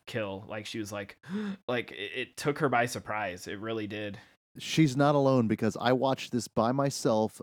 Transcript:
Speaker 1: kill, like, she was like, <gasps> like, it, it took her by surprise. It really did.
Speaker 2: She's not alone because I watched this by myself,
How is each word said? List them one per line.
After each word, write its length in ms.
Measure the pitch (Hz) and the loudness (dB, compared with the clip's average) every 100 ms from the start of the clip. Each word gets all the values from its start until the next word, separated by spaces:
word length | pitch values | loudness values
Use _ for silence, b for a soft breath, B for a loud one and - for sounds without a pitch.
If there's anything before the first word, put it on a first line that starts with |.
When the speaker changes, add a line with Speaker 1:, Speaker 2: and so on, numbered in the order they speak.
| - | -8
Speaker 1:
kill, 360 | 123 101 95 113 | -6 -4 -6 -8
like, 160 | 107 101 | -10 -8
she 140 | 117 | -8
was 120 | 104 | -6
like, 280 | 104 101 - B 202 | -8 -10 -14 B -6
<gasps> 240 | 208 190 - | -6 -8 -4
like, 240 | 120 - | -4 -4
it, 200 | 64 98 107 | -8 -6 -6
it 220 | 117 - | -8 -4
took 200 | 151 139 | -4 0
her 120 | 143 | 2
by 180 | 120 120 | 2 2
surprise. 600 | 107 - 107 101 90 90 | -2 -6 -4 -4 -6 -10
It 120 | 98 | -8
really 260 | 110 113 107 | -6 -6 -6
did. 320 | 104 104 101 b _ _ - | -6 -8 -10 b _ _ -14
Speaker 2:
She's 400 | - - 156 127 | -2 4 4 6
not 160 | 143 | 4
alone 340 | 143 135 131 110 | 6 6 6 4
because 300 | 107 110 - | 2 2 2
I 140 | 117 | 2
watched 380 | 127 131 131 - | 4 2 0 -2
this 160 | 123 - | -4 -2
by 240 | - 113 | 0 2
myself, 680 | 135 139 - 139 110 110 - | 2 0 0 2 4 2 -2